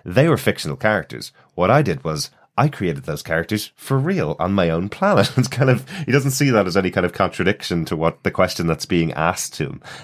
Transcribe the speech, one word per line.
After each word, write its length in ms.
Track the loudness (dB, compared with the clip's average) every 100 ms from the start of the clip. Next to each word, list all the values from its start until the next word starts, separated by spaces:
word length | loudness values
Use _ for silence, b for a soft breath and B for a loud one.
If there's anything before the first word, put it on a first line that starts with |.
| -2
they 200 | 2 4
were 80 | 4
fictional 380 | 0 -2 -4 -2
characters. 560 | 0 0 -2 -12 -14 b b
What 160 | 0 2
I 120 | 4
did 200 | 2 -2
was 280 | -4 -6 -8 b b 0
I 100 | 0
created 360 | 0 -4 -4
those 180 | -6 -8
characters 480 | -2 -2 0 -4 -6 -12
for 200 | -2 0
real 380 | 0 0 -2 -2
on 120 | 0
my 160 | 2 2
own 200 | 0 -2
planet." 420 | -2 2 4 2
<laughs> 40 | 2
It's 100 | -2
kind 240 | 0 2
of, 180 | 2 -2 B 0
he 40 |
doesn't 220 | 0 0
see 180 | 0 2
that 160 | 4 4
as 100 | 2
any 140 | 0
kind 160 | 0 0
of 60 |
contradiction 720 | 0 -2 0 0 0 -2 -2
to 120 | -2 0
what 280 | 0 -2
the 80 | -2
question 340 | 0 0 0 -2
that's 180 | -2 0
being 260 | 0 0
asked 420 | 0 0 -2 -6
to 120 | -6 -8
him, 160 | -8 B B